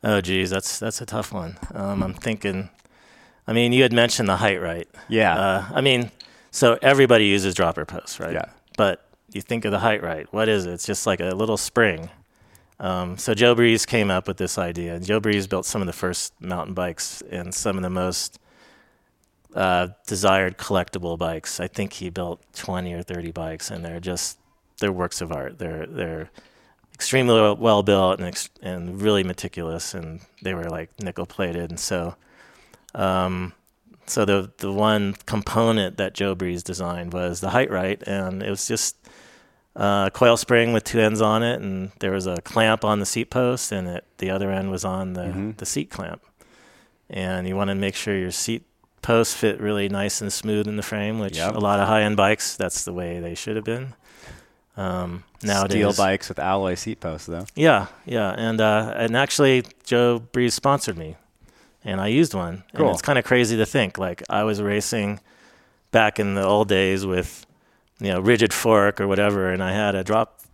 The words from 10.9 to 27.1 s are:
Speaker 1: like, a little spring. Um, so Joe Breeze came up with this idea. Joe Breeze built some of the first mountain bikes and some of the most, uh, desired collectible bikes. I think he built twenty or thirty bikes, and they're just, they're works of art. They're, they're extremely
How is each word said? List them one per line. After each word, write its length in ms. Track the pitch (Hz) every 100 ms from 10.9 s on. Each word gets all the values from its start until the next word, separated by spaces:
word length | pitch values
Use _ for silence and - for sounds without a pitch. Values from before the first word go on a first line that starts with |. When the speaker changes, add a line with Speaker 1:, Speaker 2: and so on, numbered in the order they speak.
| 98 -
Speaker 1:
like, 140 | 92
a 120 | 87 92
little 220 | 110 104
spring. 520 | - - 110 82 85 - _ _ _ - _ _
Um, 380 | 92 92 90 90
so 160 | -
Joe 220 | 104 120 117
Breeze 300 | 120 113 -
came 240 | 120 101
up 160 | 92 -
with 120 | 92
this 200 | 90 -
idea. 440 | 87 85 85 85
Joe 180 | 90 107
Breeze 280 | 107 104 95
built 180 | 92 -
some 160 | 117
of 60 | 92
the 40 |
first 400 | - 92 87 - _
mountain 340 | 92 90 80
bikes 480 | 92 90 82 - - -
and 240 | 90 87
some 220 | - 107 95
of 80 |
the 60 | 92
most, 500 | 92 92 90 - - _ _ - _ _ _ _ _ _ _ _ -
uh, 320 | 95 90 90 - -
desired 500 | 95 98 95 92 92
collectible 600 | - 95 90 95 87 85
bikes. 420 | 85 82 - -
I 80 | 180
think 260 | - 196
he 160 | - 90
built 320 | 190 87 - _
twenty 400 | - - 90 90
or 80 | 87
thirty 280 | 87 90 85
bikes, 400 | 82 82 80 -
and 120 | -
they're 160 | 120 82
just, 380 | 175 170 - - _ _ _ -
they're 120 | 104
works 300 | 90 90 -
of 100 | 85
art. 260 | 78 65 -
They're, 300 | 82 113 156
they're 420 | 165 175 80 160 - _ _ _ _ _
extremely 400 | _ -